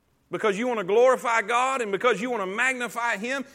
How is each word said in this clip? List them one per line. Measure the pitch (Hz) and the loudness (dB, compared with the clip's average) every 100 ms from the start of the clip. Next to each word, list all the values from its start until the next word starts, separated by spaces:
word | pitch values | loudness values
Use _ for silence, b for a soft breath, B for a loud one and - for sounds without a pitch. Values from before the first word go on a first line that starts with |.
| _ _ _ | _ _ _
Because | 170 214 196 | -2 -2 0
you | 247 | -2
want | 226 | -2
to | 175 | 2
glorify | 220 254 247 247 226 | 4 6 4 2 0
God | 202 240 262 269 | 2 0 0 -2
and | 214 | -2
because | 190 240 190 | 0 2 0
you | 247 | -2
want | 233 | -4
to | 185 | -4
magnify | 214 254 254 233 226 233 202 | -2 -2 -2 -6 -4 -4 -4
Him | 240 277 247 | -4 -6 -8